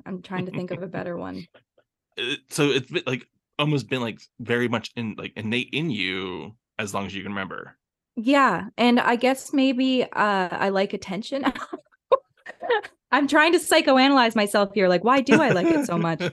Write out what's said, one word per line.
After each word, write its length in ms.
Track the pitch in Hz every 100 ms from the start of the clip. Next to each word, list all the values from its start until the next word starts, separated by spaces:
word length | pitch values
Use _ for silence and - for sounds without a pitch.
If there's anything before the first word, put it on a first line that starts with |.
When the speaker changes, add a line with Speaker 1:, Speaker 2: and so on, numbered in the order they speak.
| -
Speaker 1:
I'm 160 | 185
trying 240 | - 185 180
to 40 |
think 180 | 185 180
of 100 | 170
a 40 | 180
better 300 | 185 180 170
one. 300 | 180 185 170
Speaker 2:
<laughs> 40 | - _ _ _ _ _ -
Uh, 180 | 120 143 -
so 200 | - 147
it's 200 | 131 120
been, 140 | 165 -
like, 220 | 127 - _ _ -
almost 300 | 147 143 107
been, 120 | 131
like, 180 | 117 - - -
very 280 | 117 120 123
much 240 | 113 - -
in, 200 | 113 -
like, 160 | 101 -
innate 340 | 110 120 123
in 180 | 135 165
you 680 | 104 92 95 92 87 76 - _ -
as 140 | 107
long 120 | 101 101
as 100 | 98
you 60 |
can 80 | 98
remember. 460 | 101 92 - - - _ _ _ -
Speaker 1:
Yeah. 540 | 220 285 254 175 190 -
And 220 | 240 247
I 160 | - 240
guess 380 | 254 269 -
maybe, 500 | 285 262 247 262 254
uh, 40 | - - 208 196 180
I 180 | 170 196
like 240 | 190 202
attention. 520 | 196 - 185 - 277 269
<laughs> 1700 | - - - _ _ - 523 _ _ - - - 440 - _ -
I'm 160 | 254 277
trying 260 | 302 320
to 60 | 339
psychoanalyze 760 | - 330 320 262 269 277 226 220
myself 360 | 208 214 202
here. 140 | 208 185
Like, 140 | 180
why 180 | 208 277
do 200 | - 311
I 100 | 277
like 200 | 180 330
it 120 | 311 240
so 120 | 170
much? 320 | 165 160 175